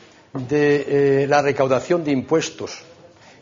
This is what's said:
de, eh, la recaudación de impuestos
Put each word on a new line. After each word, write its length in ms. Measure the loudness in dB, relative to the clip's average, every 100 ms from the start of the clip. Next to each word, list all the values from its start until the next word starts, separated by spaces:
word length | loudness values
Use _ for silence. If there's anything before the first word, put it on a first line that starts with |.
| -20 -20 _
de, 880 | -10 -4 0 2 2 0 0 2 2
eh, 40 | 2
la 160 | 2
recaudación 600 | 2 0 0 0 0 -2
de 60 | 0
impuestos 720 | -2 0 -2 -2 -8 -12 -14 -20 -20 -20 -20 -20 -20